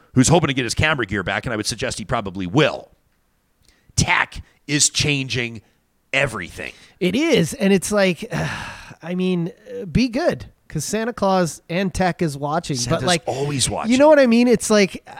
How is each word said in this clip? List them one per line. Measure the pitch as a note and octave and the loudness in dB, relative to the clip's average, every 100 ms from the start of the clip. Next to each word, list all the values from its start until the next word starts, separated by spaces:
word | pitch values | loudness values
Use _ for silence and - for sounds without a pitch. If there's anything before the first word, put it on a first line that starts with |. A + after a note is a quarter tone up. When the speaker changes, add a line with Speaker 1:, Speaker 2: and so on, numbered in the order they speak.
| _ - | _ 2
Speaker 1:
who's | B2 | 4
hoping | E3+ C#3+ | 4 2
to | |
get | C3+ A#2 | -2 -2
his | |
camera | - D#3 D#3 A2 | 0 0 0 -2
gear | G#2 | -2
back, | F#2 G2+ C3 | -2 -4 -4
and | |
I | A2 | -4
would | G#2 | -4
suggest | A2+ B2 - | -4 -6 -6
he | |
probably | G#2 A#2+ G2 F#2 F2+ | -4 -4 -4 -6 -2
will. | G#2+ C3+ C#2 - _ _ _ _ _ _ _ _ _ _ - | 2 2 0 -10 _ _ _ _ _ _ _ _ _ _ -2
Tech | - E3+ - - - _ - | 0 0 0 -6 -16 _ -4
is | C#3+ - | 0 0
changing | - D3+ C#3+ C3 A#2+ A#2 A2+ - _ _ _ _ | 0 -2 -2 -4 -4 -6 -8 -20 _ _ _ _
everything. | C3+ C#3 A2 E2 - C#2 - - - | -2 -2 -4 -10 -12 -14 -14 -20 -4
Speaker 2:
It | F3+ G#3 | -2 0
is, | E4 G#3+ E3+ | 2 2 0
and | C#4 G3 | 0 2
it's | G3 - | 2 2
like, | G#3 F#3+ F3 A3 - D#3 A2 - | 0 2 0 -6 -6 -6 -8 -12
<sighs> | - - - | -14 -18 -16
I | D#3+ F3+ | -8 -2
mean, | F#3 F3+ E3 - - G3 | -2 -2 -4 -8 -14 -12
uh, | F#3+ | -4
be | D3+ B3+ | 0 0
good, | A3+ E4+ C#3 - _ - | 0 -2 -4 -8 _ -12
'cause | D#3+ | -10
Santa | - G#3 A3+ | -6 -4 -4
Claus | A#3+ G3 F#3 E3+ - - | -2 0 2 0 -4 -8
and | F3 G3 | -4 -2
tech | - F#3 E3 | 0 -2 0
is | E3+ C#3 | -4 -4
watching. | C#3+ D#3+ - C3+ | -6 -4 -4 -4
Speaker 1:
Santa's | A#2+ E3 | -2 0
Speaker 2:
But, | B2+ | 0
like, | F3 - | 0 -2
Speaker 1:
always | C3 C#3+ C#3+ - | -4 -2 -2 -2
watching. | F#2 G#3+ | -2 2
Speaker 2:
you | B3+ | 6
know | D4 | 8
what | D4 | 8
I | C4 | 6
mean? | A3+ B3 | 6 6
It's | A3+ - | 4 4
like, | G#3+ F#3+ - - - | 2 2 -2 -16 -20